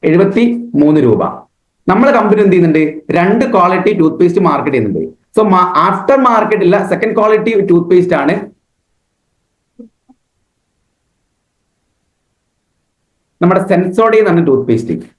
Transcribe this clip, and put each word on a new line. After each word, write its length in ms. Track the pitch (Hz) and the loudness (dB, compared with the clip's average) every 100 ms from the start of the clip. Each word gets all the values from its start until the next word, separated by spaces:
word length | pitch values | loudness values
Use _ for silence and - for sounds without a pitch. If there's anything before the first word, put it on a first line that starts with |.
| 160 | 2
എഴുപത്തിമൂന്ന് 920 | 165 196 220 233 - - 143 147 151 127 | 2 2 2 0 -2 -6 0 2 2 2
രൂപ. 160 | 101 82 - - _ _ _ - | 0 -2 -8 -20 _ _ _ -4
നമ്മുടെ 220 | 190 269 269 | 0 2 2
കമ്പനി 220 | 214 214 | 0 2
എന്ത് 100 | 196 | 2
ചെയ്യുന്നുണ്ട്, 280 | 180 170 156 156 - - 165 | 2 2 2 -2 -4 -6 -2
രണ്ട് 260 | 175 226 262 | 0 0 0
ക്വാളിറ്റി 380 | 196 180 190 180 208 | 0 0 0 -2 0
ടൂത്ത് 180 | 160 160 | 0 2
പേസ്റ്റ് 220 | 175 175 175 | 0 2 0
മാർക്കറ്റ് 280 | 143 135 135 | -2 -2 -2
ചെയ്യുന്നുണ്ട്. 280 | 107 82 80 - _ - | -2 -4 -8 -12 _ -2
So, 60 | 214 | 2
ma-, 180 | 185 180 151 180 | 2 0 0 0
after 300 | 190 - 277 254 | -2 0 0 2
market 340 | 226 - 208 180 | 0 0 0 0
ഇല്ല, 100 | 196 190 | 0 0
സെക്കൻഡ് 240 | 180 226 220 | -4 -2 0
ക്വാളിറ്റി 360 | 214 214 - 220 190 | 0 0 0 -2 0
ടൂത്ത് 180 | 175 165 | 0 2
പേസ്റ്റ് 240 | 180 175 160 | 2 2 0
ആണ് 140 | 139 202 202 _ _ _ _ _ _ _ _ _ _ _ _ _ 226 _ _ 254 _ _ _ _ _ _ _ _ _ _ _ _ _ _ _ _ _ _ _ _ _ _ _ _ _ _ _ _ _ _ _ _ | -2 -4 -8 _ _ _ _ _ _ _ _ _ _ _ _ _ -20 _ _ _ _ _ _ _ _ _ _ _ _ _ _ _ _ _ _ _ _ _ _ _ _ _ _ _ _ _ _ _ _ _ _ _
നമ്മുടെ 180 | 175 190 190 | 0 0 0
Sensodyne 480 | 180 185 202 226 220 | -2 -2 0 2 2
എന്ന് 100 | 208 | 2
പറഞ്ഞ 140 | 170 170 | 0 0
ടൂത്ത് 180 | 131 120 | 0 0
പേസ്റ്റ്. 260 | 110 - - - | -4 -2 -8 -10